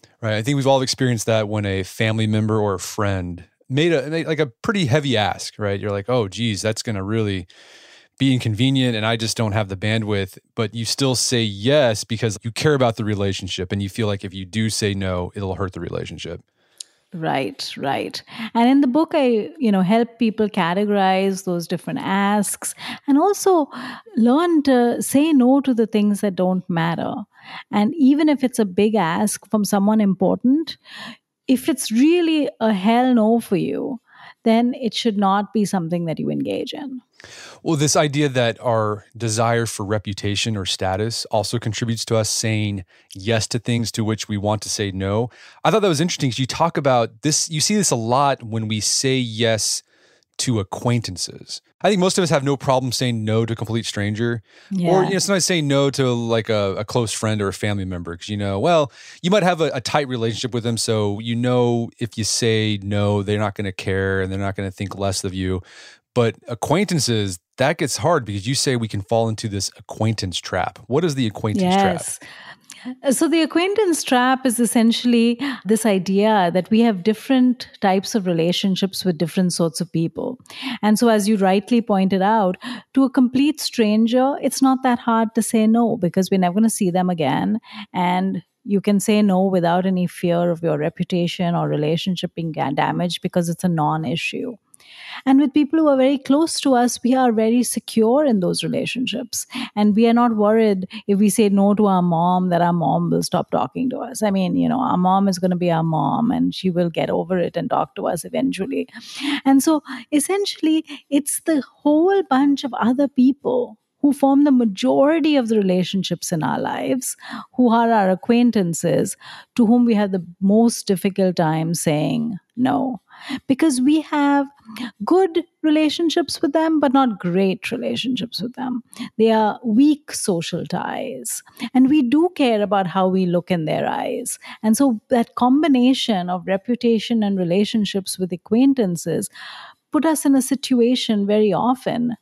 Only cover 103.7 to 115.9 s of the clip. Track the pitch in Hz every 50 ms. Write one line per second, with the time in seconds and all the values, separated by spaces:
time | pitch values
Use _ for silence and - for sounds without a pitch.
103.7 | - - - 269 - - 262 254 254 - 220 208 196 196 185 180 175 175 - 160
104.7 | 160 - - - 190 180 180 185 190 196 196 196 185 180 185 185 180 175 180 175
105.7 | 165 160 165 165 160 156 156 - 151 - - - 175 - - 180 - - - 185
106.7 | 170 175 175 170 156 165 151 156 185 180 175 165 185 180 170 170 - 170 165 -
107.7 | - 143 160 160 _ 208 - - 185 175 - 180 - - - - 180 180 190 247
108.7 | 277 269 262 - - 233 - - - - 262 302 285 277 - 269 269 277 254 320
109.7 | 320 294 - 269 269 240 240 - - 294 269 - 370 403 403 - - - - 311
110.7 | 311 320 302 - 285 - - _ 277 294 294 - - - - - 320 285 240 -
111.7 | _ _ _ 294 294 302 330 370 392 392 370 - 262 254 285 285 285 262 - 262
112.7 | 233 - - 220 254 247 285 269 - - 247 262 285 - _ - 127 247 240 220
113.7 | 220 _ _ _ _ _ - 294 262 - - 269 277 277 294 294 269 247 240 226
114.7 | 190 - - 262 269 277 269 294 320 330 285 311 294 277 240 214 226 214 196 185
115.7 | 180 180 180 -